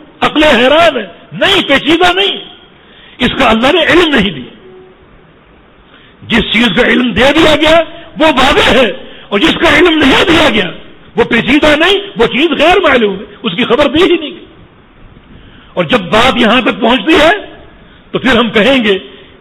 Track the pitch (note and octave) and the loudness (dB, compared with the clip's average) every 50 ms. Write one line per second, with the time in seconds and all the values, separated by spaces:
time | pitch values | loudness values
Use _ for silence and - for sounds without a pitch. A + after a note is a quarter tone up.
0 | - - - - - B3 - D4 D#4 D4+ C4+ G#3+ B3 C4 D4 D#4+ E4+ E4 C#4+ A#3+ | -20 -18 -10 -6 -4 -4 0 0 2 2 2 2 2 2 2 4 2 2 0 -2
1 | G#3 F3 - - - - D3 F#3+ D4 F#4 G4 F4+ A3+ - C#4 C4 - C4 E4 D#4+ | -8 -10 -16 -20 -20 -14 -8 -4 -2 -2 0 -2 -2 -2 -2 -2 0 0 0 2
2 | F4+ F4+ F4 F#4+ G4+ G4 - - - - - - - - - - - - - - | 2 0 0 0 -2 -4 -4 -8 -14 -18 -20 -20 -20 -20 -20 -20 -20 -20 -20 -20
3 | - - - - B3 A3+ - - C4+ A#3 A3 A3 A#3+ C#4 E4 F4 D4+ - C#4+ E4+ | -20 -18 -8 -4 -4 -4 -2 0 0 0 0 2 0 0 0 0 0 2 2 2
4 | F4+ D#4 C#4+ A#3+ F#3 G3+ D#3 C3 A#2+ A2+ - - - - - - - - - _ | 2 2 0 0 -2 -2 -4 -8 -16 -16 -20 -20 -20 -20 -20 -20 -20 -20 -20 _
5 | - - - - - - _ _ _ _ - - - - _ _ - _ - - | -20 -20 -20 -20 -20 -20 _ _ _ _ -20 -20 -20 -20 _ _ -20 _ -20 -20
6 | - - - - - - A3 A3+ F#3 - - G#3+ A#3+ A#3 E3 G3+ A#3 G#3+ A#3 A#3+ | -20 -20 -20 -18 -8 -4 -2 -2 -2 -2 -2 0 0 0 0 0 0 0 0 0
7 | B3 A#3+ F#3+ G3 B3 C#4 D4 D#4+ E4 D#4 D#4 D4 D#4 D4+ D#4+ E4+ D#4+ - - - | -2 -2 0 0 0 2 2 2 2 2 2 2 2 2 2 2 2 -2 -8 -20
8 | - - - F#3 D4+ D#4+ C#4+ B3+ B3+ C#4 D4 G4+ - - - B3+ B3+ G3+ E3+ - | -20 -12 -4 0 0 0 2 2 0 0 2 0 0 2 2 2 0 0 -2 -8
9 | - - - - - - G3+ G#3 D4 D#4+ - - E4 D#4+ D4 D4+ F4 F4 D#4+ D#4 | -16 -20 -20 -20 -12 -6 -4 -2 0 0 0 0 0 2 2 2 2 2 2 2
10 | D4+ C4 - - - F#4+ D#4+ E4 D#4 C#4 G#3+ A3 F3+ E3+ - - - - - - | 2 2 2 2 2 2 2 2 2 0 0 -2 -4 -6 -8 -14 -20 -20 -20 -20
11 | - - - G3 A#3+ A#3+ B3 A3+ - F#3 C#4 D4+ D#4 D4+ D4 D4 E4 F#4 G4+ F#4 | -20 -10 -4 -4 -2 0 0 -2 0 2 0 2 2 2 2 2 2 0 0 -2
12 | - - - F3+ A#3 - - A#3+ D#4 E4+ C#4 - C#4+ E4 F4+ G#4 F4+ D4+ C4 B3 | -4 -6 -2 -2 -2 0 0 0 -2 0 0 0 2 2 2 2 2 2 0 2
13 | A3 G3+ F#3 F#3 A#3 - - - - A3 E3 G#3 A#3 - A#3 C#4 D4 C4+ A#3+ D#4 | 0 0 -4 -6 -12 -16 -16 -10 -8 -8 -4 -4 -2 0 0 0 0 0 2 0
14 | F#4 D4+ F4 E4 D#4 C#4 - - - - - - - - - - - - - - | 2 2 0 -2 -4 -8 -14 -16 -20 -20 -20 -20 -20 -20 -20 -20 -20 -20 -20 -20
15 | - - - - - - - - - - - - - - - F3+ F3 D3+ B3+ A3+ | -20 -20 -20 -20 -20 -20 -20 -20 -20 -20 -20 -20 -20 -12 -6 -6 -4 -2 -2 -4
16 | F3+ D#3+ - A3 - C4+ - A#3+ A#3+ A3 A#3 B3+ G#3 - - F3+ A#3 A3 B3 B3+ | -2 0 0 0 0 0 0 0 0 2 2 0 0 -2 -4 -2 -2 -2 -2 0
17 | F#3 D#4 E4 - D4 E4 G#4+ G4 - - - - - - - - - - - - | 0 0 2 4 4 2 2 0 -4 -14 -20 -20 -20 -20 -20 -20 -20 -20 -20 -20
18 | - - - F3 - B3+ B3+ G#3+ A#3+ A3 E3 A3 F#3+ B3 C#4 C4 A3 G#3+ G3 F#3+ | -18 -8 -8 -4 -2 0 0 0 0 0 0 0 2 2 2 0 0 0 -2 -2
19 | - - - - - - - - | -4 -14 -20 -20 -20 -20 -20 -20